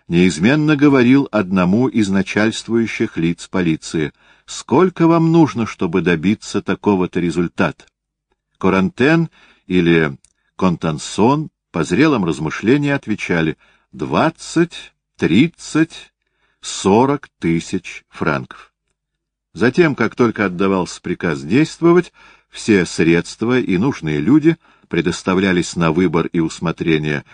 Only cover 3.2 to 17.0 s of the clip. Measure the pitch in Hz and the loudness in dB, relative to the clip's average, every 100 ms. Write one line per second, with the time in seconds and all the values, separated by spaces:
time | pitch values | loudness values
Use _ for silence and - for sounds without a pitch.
3.2 | 82 85 - 95 85 78 - 85 71 - | -4 -4 -6 -2 -2 -2 -4 -6 -6 -8
4.2 | _ _ - - - 135 185 - 165 165 | _ _ -18 -16 -2 2 2 2 2 4
5.2 | 165 165 147 120 107 - 92 92 85 85 | 4 4 4 0 -6 -4 -4 -2 0 0
6.2 | 87 107 - 101 98 92 104 98 90 90 | 0 -2 -4 -6 -4 -2 0 0 0 -2
7.2 | 85 80 85 - 85 - _ _ _ _ | -2 -2 -4 -2 -4 -6 _ _ _ _
8.2 | _ _ _ - 95 95 92 - 135 165 | _ _ _ -4 0 2 0 0 2 2
9.2 | 165 _ _ _ - 90 85 85 78 67 | 0 _ _ _ -2 0 4 2 2 -4
10.2 | _ _ _ - 92 80 85 73 - - | _ _ _ -2 -2 0 -4 -6 -6 0
11.2 | 110 147 156 _ _ 87 78 90 160 127 | 2 2 -4 _ _ -6 -2 2 2 2
12.2 | 85 71 78 - 101 143 143 139 - 101 | -2 -4 -6 -4 0 0 0 -4 -6 -8
13.2 | - 87 80 - _ _ _ - 67 95 | -4 -2 -2 -4 _ _ _ -12 -4 0
14.2 | 151 - - 160 170 - - _ _ - | -2 -4 -4 -2 -2 -4 -20 _ _ -4
15.2 | 85 87 170 - - 151 160 - - _ | 0 2 2 -2 -4 -2 -2 -4 -20 _
16.2 | _ _ _ _ - - 95 104 | _ _ _ _ -14 -4 2 4